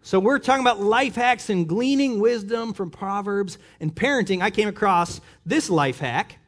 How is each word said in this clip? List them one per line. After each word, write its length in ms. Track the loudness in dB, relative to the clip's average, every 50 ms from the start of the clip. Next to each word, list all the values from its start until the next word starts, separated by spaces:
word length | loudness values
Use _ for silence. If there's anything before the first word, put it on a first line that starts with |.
so 180 | _ 0 0 2
we're 200 | 4 4 2 2
talking 240 | 2 2 2 4 4
about 180 | 2 2 2
life 340 | 0 2 2 2 2 0 -2
hacks 360 | 0 2 2 2 0 -2 -2
and 180 | 0 0 0 0
gleaning 520 | 0 -2 0 0 2 2 2 0 0 2
wisdom 520 | 2 2 2 0 -4 -4 -4 -4 -4 -6 -6
from 180 | -6 -8 -10
Proverbs 680 | -8 -10 -8 -6 -6 -4 -4 -2 -2 -2 -2 -4 -6 -16 -20 -20 -16 _
and 140 | -6 -6 -4
parenting. 460 | -2 0 0 2 2 0 0 0 0
I 100 | 0 -2
came 160 | 0 0 0
across 540 | 0 0 0 2 2 4 2 2 0 -4 -14 -16 -20 -20 _ _
this 240 | -2 -2 -2 0 2
life 300 | 2 2 2 2 0 -4
hack. 400 | -6 -4 -2 -4 -4 -4 -8 -20 _